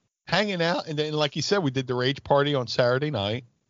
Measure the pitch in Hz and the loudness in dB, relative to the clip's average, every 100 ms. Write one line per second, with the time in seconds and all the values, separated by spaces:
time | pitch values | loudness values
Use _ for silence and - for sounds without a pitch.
0 | _ _ - 175 208 180 165 185 - 147 | _ _ -2 0 0 0 0 0 -4 -4
1 | 151 151 147 160 - 202 143 131 127 123 | -2 0 0 -2 0 0 0 -2 -2 0
2 | 127 139 - 143 143 143 117 - 123 127 | 0 -2 2 4 4 0 -2 2 2 2
3 | 151 120 98 120 123 _ | 0 -2 -2 -4 -8 _